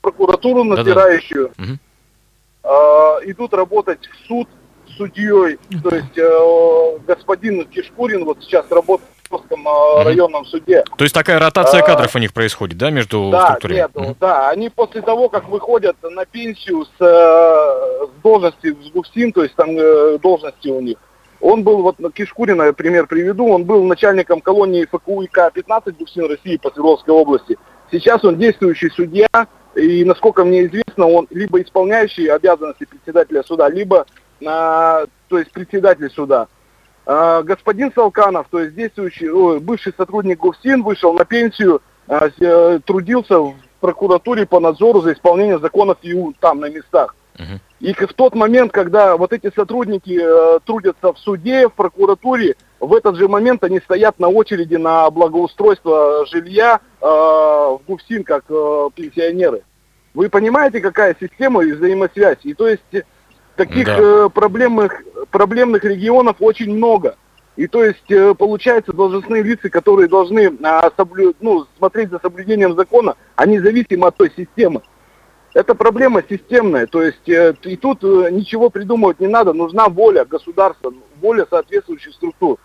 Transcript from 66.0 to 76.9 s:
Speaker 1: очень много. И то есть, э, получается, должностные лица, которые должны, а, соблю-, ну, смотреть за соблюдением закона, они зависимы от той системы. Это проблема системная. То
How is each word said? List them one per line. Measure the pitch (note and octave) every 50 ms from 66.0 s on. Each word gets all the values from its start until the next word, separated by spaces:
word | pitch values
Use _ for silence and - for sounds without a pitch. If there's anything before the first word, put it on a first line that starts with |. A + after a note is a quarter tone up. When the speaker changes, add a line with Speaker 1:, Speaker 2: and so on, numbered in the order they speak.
| G3 A3+ A#3+ B3+ B3 A#3 - _
Speaker 1:
очень | G#3+ A3 G#3+ - A#3 G3+ G#3
много. | G#3+ A#3 A#3 A3+ G3+ E3 - - _ _ _ _ _ _ _ _
И | - D#3
то | - - A#3 A3+
есть, | G#3+ G3 _ _ -
э, | G3+ G3 G3 G3+ G3
получается, | - G3+ G#3 G#3+ G3 - B3+ A#3+ A3+ G#3+ - E3+
должностные | D#3+ G3 F#3+ F#3 G3 F#3+ G3+ A3+ A3 G#3
лица, | G#3+ A#3 - - F#3+
которые | - E3+ - G#3 G3 F#3+ F3
должны, | E3+ F3 F#3+ F#3 F3 G#3 A3 G#3 F#3 D3+ B2 D3
а, | D#3 D#3+ D#3+ E3 E3 -
соблю-, | - F#3+ F3 F#3 F#3+ G3 F3+ E3+ _
ну, | G#3 A3+ G3+ E3 C#3+ _ _
смотреть | _ F#3 F#3 - A3 A3 F3+
за | F3 E3+
соблюдением | - F3+ F3 F3+ F#3+ G3 A3 G#3 G3 F3+ E3
закона, | E3+ F#3 _ - A#3+ A3+ F3+ - _ _ _ _
они | - C#3 G3 G#3 G3+
зависимы | F3 G#3 A3+ B3 A3 _ G3 F3 F3+
от | F3 -
той | - G3 E3 -
системы. | - F3+ _ _ A3 A#3 F3 D#3 A#2 _ _ _ _ _ _ _ _ _ _ _ _ _ _ _
Это | E3 G3 - A#3
проблема | A3+ A3+ A3+ G#3+ A3+ C4+ C4 A#3 F#3+ -
системная. | _ G3+ F#3 _ _ A#3 B3 A3+ G3 D#3 B2+ A2+
То | A2+